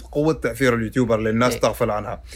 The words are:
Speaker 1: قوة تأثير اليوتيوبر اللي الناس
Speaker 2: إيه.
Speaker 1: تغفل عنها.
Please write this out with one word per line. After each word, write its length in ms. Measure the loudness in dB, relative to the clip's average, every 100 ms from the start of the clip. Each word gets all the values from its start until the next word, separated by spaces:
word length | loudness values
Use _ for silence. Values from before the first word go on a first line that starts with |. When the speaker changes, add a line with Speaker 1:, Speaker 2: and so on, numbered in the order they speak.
| -8
Speaker 1:
قوة 200 | -2 0
تأثير 420 | 0 -2 0 2
اليوتيوبر 440 | 2 0 0 2 2
اللي 120 | 2
الناس 220 | 2 2
Speaker 2:
إيه. 80 | 2
Speaker 1:
تغفل 300 | 0 0 -2
عنها. 320 | -2 -6 -10 -12